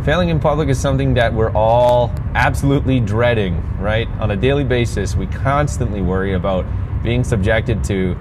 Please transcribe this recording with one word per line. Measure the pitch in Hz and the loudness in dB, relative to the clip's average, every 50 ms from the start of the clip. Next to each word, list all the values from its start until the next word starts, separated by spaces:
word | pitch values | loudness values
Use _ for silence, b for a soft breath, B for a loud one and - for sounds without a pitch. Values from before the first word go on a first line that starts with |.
| 120 | 0
Failing | 147 147 170 180 170 | 0 0 0 0 0
in | 170 151 | 0 2
public | - 160 147 147 156 139 | 2 2 2 2 0 0
is | 135 123 | 0 0
something | - 143 135 131 139 135 127 | 0 0 0 2 0 2 2
that | 123 120 117 | 2 2 2
we're | 113 110 110 110 101 | 2 0 0 0 2
all | 107 107 110 113 123 123 123 123 123 123 117 - - - - - | 2 2 4 4 4 4 4 4 4 2 0 -2 -4 -4 -4 -2
absolutely | 113 123 139 139 - - 143 139 139 131 127 131 131 | 0 0 0 0 0 0 2 2 2 2 2 0 0
dreading, | 117 98 101 110 120 123 120 110 104 92 85 80 - - - - | 0 0 0 2 2 2 2 2 0 -2 -2 -4 -4 -4 -6 -4
right? | 92 101 107 113 117 - - - | -2 -2 -2 -2 -2 -4 -4 -4
On | 110 107 | -2 -2
a | 104 | -2
daily | 95 95 127 139 143 143 | 0 2 2 2 2 0
basis, | 123 127 123 120 110 - 110 98 95 - | 0 0 0 0 0 -2 -2 -4 -2 -2
we | - 95 92 | -2 -2 -2
constantly | - - - 135 139 143 147 147 - - 127 113 101 104 | -6 -4 -2 0 2 2 0 0 -2 -2 -4 -4 -2 -2
worry | 92 90 92 95 95 98 95 | -2 0 0 0 0 0 -2
about | 92 85 98 95 92 90 B B B B B B - - | -2 0 0 -2 -2 -2 B B B B B B -4 -2
being | - 117 123 127 | 0 0 0 0
subjected | - 127 107 92 107 110 113 110 - 117 98 - | 0 0 0 2 2 2 0 0 0 -2 -2 -2
to | - 104 95 92 92 87 - | -2 -2 0 0 -2 -2 -4